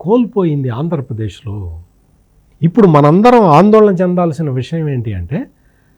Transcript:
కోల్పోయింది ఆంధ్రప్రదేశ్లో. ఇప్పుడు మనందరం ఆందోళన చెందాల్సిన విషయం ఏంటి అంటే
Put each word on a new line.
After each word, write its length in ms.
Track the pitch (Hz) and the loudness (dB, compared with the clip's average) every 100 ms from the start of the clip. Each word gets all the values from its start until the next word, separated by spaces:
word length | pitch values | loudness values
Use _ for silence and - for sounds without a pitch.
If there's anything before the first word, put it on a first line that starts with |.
కోల్పోయింది 680 | 156 240 240 202 175 143 131 | -2 0 0 -2 -2 -2 -4
ఆంధ్రప్రదేశ్లో. 1120 | 113 165 160 123 107 107 - 104 104 90 82 - _ _ _ _ _ _ _ | -6 -6 -6 -8 -8 -10 -10 -12 -12 -12 -14 -20 _ _ _ _ _ _ _
ఇప్పుడు 240 | 170 233 202 | -2 2 4
మనందరం 580 | 147 147 175 240 247 | 4 4 4 4 4
ఆందోళన 500 | 190 147 208 214 214 | 4 4 4 4 4
చెందాల్సిన 560 | 180 185 180 175 143 156 | 2 -2 -2 -2 -4 -6
విషయం 380 | 131 123 165 151 | -6 -6 -6 -6
ఏంటి 260 | 131 110 | -6 -6
అంటే 320 | 95 87 156 285 _ _ _ _ | -8 -8 -10 -10 _ _ _ _